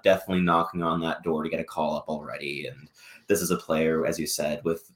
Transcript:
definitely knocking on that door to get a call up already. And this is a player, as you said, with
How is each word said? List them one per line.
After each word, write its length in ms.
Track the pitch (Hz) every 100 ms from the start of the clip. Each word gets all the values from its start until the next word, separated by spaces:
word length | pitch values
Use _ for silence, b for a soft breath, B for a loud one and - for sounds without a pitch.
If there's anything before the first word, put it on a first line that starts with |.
definitely 360 | 98 85 - 92
knocking 400 | 87 85 82 90
on 200 | 85 82
that 240 | 82 78
door 180 | 85 78
to 60 | 80
get 100 | 80
a 60 |
call 320 | - - 78 76
up 120 | -
already. 600 | 76 73 71 71 71 67
And 200 | - - B B B -
this 160 | 101
is 80 | 85
a 60 | 87
player, 500 | - 80 80 80 80
as 100 | 85
you 120 | 78
said, 340 | - 76 73
with 300 | 82 85 -